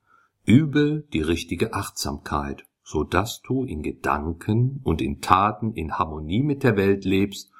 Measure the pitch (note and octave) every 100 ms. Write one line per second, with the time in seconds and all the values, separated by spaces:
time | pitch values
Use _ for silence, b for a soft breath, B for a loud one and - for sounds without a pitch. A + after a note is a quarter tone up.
0 | b b b b - A#2 D#3 C#3+ D3 D3+
1 | D3+ - D#2 E2+ - F2+ A2 G2+ G2+ -
2 | - C#2+ - D2+ C#2+ C2+ - _ - D#2
3 | D2 E2+ G#2+ - - B2+ B2+ D2+ D2+ -
4 | - D2 D2+ E2 - G#2+ B2+ C#3 - D#2+
5 | C#2 C#2+ - F#2 G#2 A2 A2 F#2 D#2 -
6 | D#2+ D2+ D#2 G2+ D3 C#3 C3 G2+ G2 G2
7 | F#2 F#2+ G2+ - - b